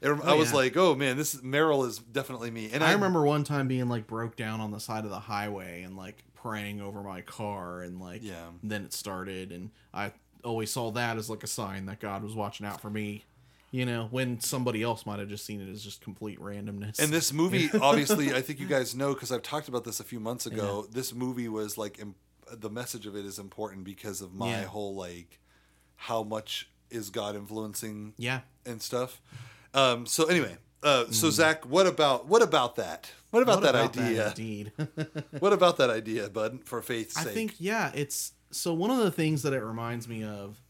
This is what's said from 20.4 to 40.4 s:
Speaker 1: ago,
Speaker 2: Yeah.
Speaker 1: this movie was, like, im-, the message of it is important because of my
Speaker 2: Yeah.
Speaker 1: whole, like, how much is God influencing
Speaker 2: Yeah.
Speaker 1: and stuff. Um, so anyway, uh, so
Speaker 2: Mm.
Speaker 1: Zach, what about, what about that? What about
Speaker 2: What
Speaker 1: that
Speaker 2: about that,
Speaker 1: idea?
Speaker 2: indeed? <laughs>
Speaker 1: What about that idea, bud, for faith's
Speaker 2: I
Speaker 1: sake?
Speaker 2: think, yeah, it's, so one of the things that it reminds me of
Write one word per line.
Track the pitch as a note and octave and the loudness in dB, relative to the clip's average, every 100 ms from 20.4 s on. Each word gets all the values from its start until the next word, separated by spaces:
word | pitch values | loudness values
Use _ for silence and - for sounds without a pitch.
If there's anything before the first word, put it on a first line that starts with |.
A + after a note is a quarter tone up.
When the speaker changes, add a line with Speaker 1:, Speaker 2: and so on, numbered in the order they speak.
| - | -4
Speaker 1:
ago, | G#2+ G2+ G2+ G#2 | -2 0 -2 -4
Speaker 2:
Yeah. | |
Speaker 1:
this | A2+ B2+ A#2 | -6 -6 -4
movie | B2+ B2 A#2+ | -4 -4 -4
was, | G#2+ G#2+ G#2 | -4 -4 -4
like, | G#2 G#2 | -8 -8
im-, | G#2 F#2+ _ _ - | -14 -14 _ _ -20
the | A#2 G#2+ | -10 -8
message | A2 A#2+ A#2+ G#2 | -6 -8 -8 -8
of | G2+ | -8
it | G2+ | -8
is | F#2+ | -10
important | G2 F#2 G#2+ F#2+ F#2 | -14 -8 -8 -8 -12
because | G2 A2 F2+ | -12 -10 -10
of | F#2 F#2+ | -10 -6
my | G2 A2+ | -4 -4
Speaker 2:
Yeah. | G2 | -6
Speaker 1:
whole, | G2+ G2+ | -8 -8
like, | G2 F2+ F2 E2+ _ _ _ _ _ _ _ | -8 -10 -12 -16 _ _ _ _ _ _ _
how | - A#2 | -4 -2
much | G#2+ A2 G#2+ - - _ _ | -2 -6 -6 -10 -10 _ _
is | A#2 G2+ | -10 -6
God | F#2+ G#2 G#2 | -6 -4 -6
influencing | G2+ G#2+ G#2+ G2+ A2+ G#2 G#2 - | -8 -8 -6 -8 -8 -10 -12 -8
Speaker 2:
Yeah. | A#2+ C3 - _ - | -4 -4 -6 _ -12
Speaker 1:
and | A#2 | -10
stuff. | - B2 B2+ - _ - - - - | -4 -2 -2 -8 _ -18 -18 -20 -2
Um, | C3+ C3 A#2+ A#2+ | 4 6 4 0
so | - D#3+ | 2 4
anyway, | F3+ A#2+ E2+ _ _ | 4 2 -4 _ _
uh, | D3 C3+ A#2+ | 4 6 4
so | A2+ D#3 | 4 4
Speaker 2:
Mm. | |
Speaker 1:
Zach, | D3 D#3+ D#3 C3 | 6 6 6 2
what | D#3 F#3 | 6 6
about, | - D3+ B2+ C#3+ | 6 4 4 6
what | G#3+ | 6
about | A3+ D3+ A#2+ - | 8 6 4 0
that? | F#2 D#2+ - - _ | -4 -4 -10 -20 _
What | A3+ | 4
about | B3 G3+ | 6 8
Speaker 2:
What | |
Speaker 1:
that | D3+ B2 | 8 6
Speaker 2:
about | A2+ | 4
that, | B2+ | 2
Speaker 1:
idea? | B2 A2+ G#2+ | 0 2 0
Speaker 2:
indeed? | G#2 A2 G#2 G#2 - | -2 -6 -6 -8 -6
<laughs> | D3+ - D#3 D#3 - D3 | -6 -4 -6 -6 -10 2
Speaker 1:
What | F3+ | 4
about | G3+ F3 E3+ | 8 6 6
that | C3 | 4
idea, | A2+ A2 A2 G2+ | 4 0 -4 -2
bud, | G2+ A2 B2+ - | -2 -2 -4 -8
for | A#2+ | -8
faith's | G#2+ A#2 A2 D3 | -4 -4 -4 -4
Speaker 2:
I | |
Speaker 1:
sake? | D#3+ | -2
Speaker 2:
think, | A3 A3 - | -2 -4 -4
yeah, | F3 A3 E3 - | -4 0 -2 -2
it's, | C#3+ - - _ _ | -4 -4 -8 _ _
so | - - | -6 -2
one | E3 G3+ | 0 2
of | C4 | 4
the | G#3+ | 2
things | D#3 D#3 D#3 | 2 2 2
that | C3+ | 0
it | C3+ | -2
reminds | A2+ A2+ A#2 A#2+ A#2 | -2 -6 -4 -6 -6
me | A2+ | -8
of | G#2+ G#2 | -6 -8